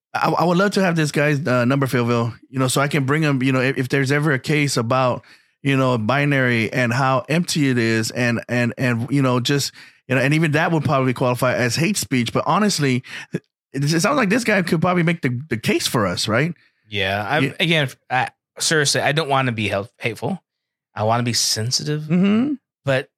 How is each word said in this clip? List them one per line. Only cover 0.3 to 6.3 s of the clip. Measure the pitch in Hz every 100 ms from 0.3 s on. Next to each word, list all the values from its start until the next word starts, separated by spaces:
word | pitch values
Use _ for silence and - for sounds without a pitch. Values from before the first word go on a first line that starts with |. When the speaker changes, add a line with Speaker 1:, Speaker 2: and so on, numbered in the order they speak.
Speaker 1:
I | 160
would | 165 175
love | 202
to | 202
have | 190 165
this | 151
guy's, | 156 147 143 127
uh, | 123
number, | 120 139 135
Philville, | 127 120 120 117 - -
you | 131
know, | 131
so | 139
I | 139
can | 151 131
bring | 151
him, | 156 135
you | 131
know, | 131
if, | 127 135
if | 127
there's | 139 131
ever | 147 156
a | 131
case | - 156 143 -
about, | 117 131 127 98 - - _ _
you | 143 135
know, | 131 123
binary | 107 135 143